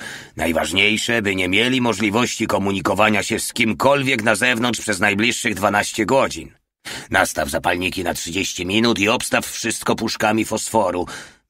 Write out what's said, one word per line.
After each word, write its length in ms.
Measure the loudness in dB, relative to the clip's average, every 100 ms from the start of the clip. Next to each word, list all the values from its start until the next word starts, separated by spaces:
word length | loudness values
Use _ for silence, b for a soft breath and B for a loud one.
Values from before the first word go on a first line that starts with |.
| B B B -4
„Najważniejsze, 840 | 0 0 0 2 4 2 0 0
by 120 | 0
nie 140 | 0 2
mieli 320 | 2 2 2
możliwości 680 | 0 0 0 2 0 -2 -2
komunikowania 760 | 0 0 0 0 2 4 2
się 160 | 0 -2
z 140 | -2
kimkolwiek 680 | 0 0 2 2 4 2 0
na 120 | 2
zewnątrz 460 | 2 2 2 0 -2
przez 200 | -2 2
najbliższych 540 | 2 4 2 0 -2
dwanaście 520 | 0 2 2 0 -2 2
godzin. 480 | 2 2 -4 -14 -20 _ _ B B B
Nastaw 400 | 0 2 0 -4
zapalniki 540 | -2 -2 -2 -2 -2
na 100 | -4
trzydzieści 520 | -4 -4 -4 -4 -4 0
minut 320 | 2 2 2
i 100 | 0
obstaw 380 | 0 -2 -4 -4
wszystko 500 | -6 -6 -4 -2 -2
puszkami 480 | -2 0 0 2
fosforu. 640 | 0 -4 0 0 0 -2 -6 B B B